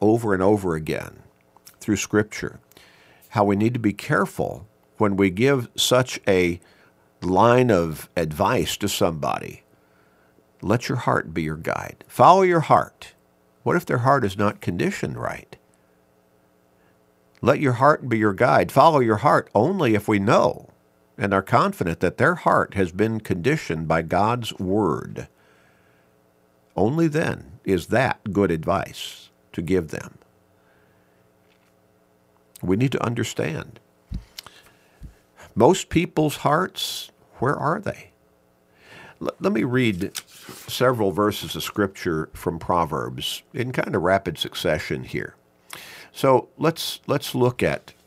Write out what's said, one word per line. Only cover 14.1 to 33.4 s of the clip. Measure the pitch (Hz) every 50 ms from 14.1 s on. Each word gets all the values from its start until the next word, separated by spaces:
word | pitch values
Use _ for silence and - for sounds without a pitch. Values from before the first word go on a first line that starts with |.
| 143 139 120
is | 98 92
not | 104 104 104 104 -
conditioned | - - 87 90 147 190 196 - - - 64
right? | 58 - - - - - - - - _ _ _ _ _ _ _ _ _ _ _ _ _ _ _ _ _ _ _ _ _ _ _ _ _ _ _ _ _ _ _ _ _ _ _ -
"Let | - 107 147 156
your | 156 131 123
heart | 117 135 147 156 - 147 127
be | 117 110
your | 107 107 98
guide. | 90 117 135 147 117 90 82 -
Follow | 139 139 165 156 139
your | 127 110 110 104
heart," | 131 151 175 139 - - -
only | 98 110 160 202 190 156 120 107
if | 101 - -
we | 107 101
know | 98 107 151 202 - - - - - - - _ _ _ _ _ _ _ _
and | - - 101 98
are | 95 92
confident | - - 123 170 202 196 - 98 85 82 -
that | - 87 - -
their | 120 156 180
heart | 156 - - - - - - -
has | 98 95 82
been | 87 92 107 110 113 110
conditioned | - - 98 90 82 127 156 151 - - 85 80 82 78
by | 82 82 82
God's | 80 - 101 101 110 120 123 113 - - -
Word. | 98 90 95 107 104 85 69 57 50 - - - 64 - _ _ _ _ _ _ _ _ _ _ _ _ _ _ _ _ _ _ _ _ _ _ _ _ _ _ _ _ -
Only | 170 180 - 143 165 170
then | 160 147 156 - - - - - - - - -
is | - 95 87 80 -
that | 101 110 135 107 - - - 107 87
good | 101 101 87 85
advice | 80 78 82 95 95 - - - - - - - - - - _ _ _ _ -
to | - 87
give | 78 95 92 85 80
them. | - - - - - - _ _ _ _ _ _ _ _ _ _ _ _ _ _ _ _ _ _ _ _ _ _ _ _ _ _ _ _ _ _ _ _ _ _ _ _ _ _ _ _ _ _ _ _ _ _ - - -
We | 85 95
need | 107 127 135 127
to | - -
understand. | 110 117 117 110 - - -